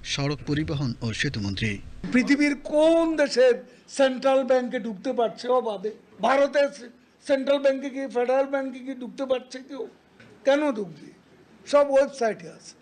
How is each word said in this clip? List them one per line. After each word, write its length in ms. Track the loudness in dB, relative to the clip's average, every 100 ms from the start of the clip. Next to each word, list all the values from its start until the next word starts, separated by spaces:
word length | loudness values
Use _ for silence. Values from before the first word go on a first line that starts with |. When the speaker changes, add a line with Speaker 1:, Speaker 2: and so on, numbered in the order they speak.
| -8
Speaker 1:
সড়ক 260 | -4 -4 -4 -2
পরিবহন 420 | -2 -2 -2 -4 -4 -6
ও 20 | -2
সেতুমন্ত্রী। 500 | -4 -4 -6 -2 -4 -4 -10 -12 0
Speaker 2:
পৃথিবীর 420 | 0 2 2 2 -2 -2
কোন 340 | 2 4 4 2 2
দেশের 340 | 0 4 4 4 -4 -20 -16 0
সেন্ট্রাল 420 | 0 2 2 2 4
ব্যাংকে 280 | 0 0 -6 -6
ঢুকতে 260 | -6 -4 0
পারছে 260 | -2 -2 0 0
অবাধে? 320 | 0 -6 -8 -10 _ -4 2
ভারতের 440 | 4 4 4 0 -2 -20 -20 _ _ -2
সেন্ট্রাল 320 | 0 2 2 2
ব্যাংকে 240 | 0 -4 -6
কি, 60 | -4 -2
ফেডারেল 320 | 2 2 2
ব্যাংকে 260 | -2 -4 -8 -10
কি 80 | -10
ঢুকতে 220 | -10 -8 -2
পারছে 260 | -2 -4 -16 -14
কেউ? 140 | -12 -12 -14 _ _ -20 -4 2
কেন 160 | 4 2 -2
ঢুকবে? 320 | -6 -12 -20 -20 _ _ _ -20 2
সব 180 | 4 4
ওয়েবসাইটে 540 | 4 2 0 -4 -4 -12 -20
আছে। 160 | -20 -20